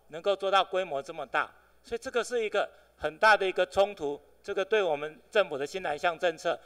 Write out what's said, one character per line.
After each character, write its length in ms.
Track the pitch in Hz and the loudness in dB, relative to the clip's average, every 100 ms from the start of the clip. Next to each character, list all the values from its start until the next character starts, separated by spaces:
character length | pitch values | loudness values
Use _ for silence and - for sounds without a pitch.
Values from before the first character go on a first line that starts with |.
| - | -16
能 120 | 151 | -6
够 140 | 196 190 | -2 0
做 160 | 196 | 2
到 100 | 190 | 2
规 220 | 175 185 | 2 0
模 180 | 185 139 | -2 -4
这 120 | 139 | -6
么 120 | 160 135 | -10 -4
大？ 240 | 156 123 - _ _ | -2 -2 -6 _ _
所 140 | - 233 | -12 -10
以 40 | |
这 120 | 269 | -4
个 100 | 247 | -4
是 220 | 214 240 | -2 -2
一 60 | 214 | -2
个 200 | 202 151 - _ - | -2 -2 -6 _ -8
很 200 | 151 156 | -6 4
大 200 | 220 202 | 6 6
的 100 | 190 | 4
一 60 | |
个 120 | 175 180 | 0 0
冲 280 | 190 202 202 | 2 0 0
突， 240 | 147 143 - _ | -6 -6 -10 _
这 100 | - | -8
个 120 | 196 190 | -4 0
对 180 | 214 | 2
我 140 | 185 147 | 2 0
们 200 | 151 156 _ | -4 -12 _
政 160 | 214 185 | 2 2
府 100 | 143 | 0
的 80 | 143 | -6
新 160 | 190 | -6
南 160 | 180 147 | -6 -2
向 220 | 175 160 | -2 0
政 180 | 180 160 | -2 -2
策 220 | 170 151 | -4 -4